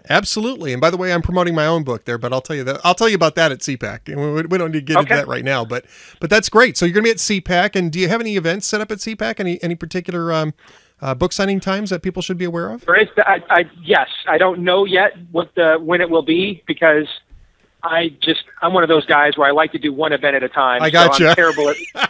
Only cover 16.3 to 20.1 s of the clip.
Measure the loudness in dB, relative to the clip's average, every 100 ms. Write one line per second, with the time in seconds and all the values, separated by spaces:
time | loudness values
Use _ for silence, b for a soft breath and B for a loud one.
16.3 | 0 -2 -6 -8 0 2 2 0 -8 -18
17.3 | -20 _ _ _ _ -4 -2 -4 -2 -2
18.3 | -2 -6 -4 0 2 4 2 4 4 4
19.3 | 2 2 2 0 -2 -4 -2 -2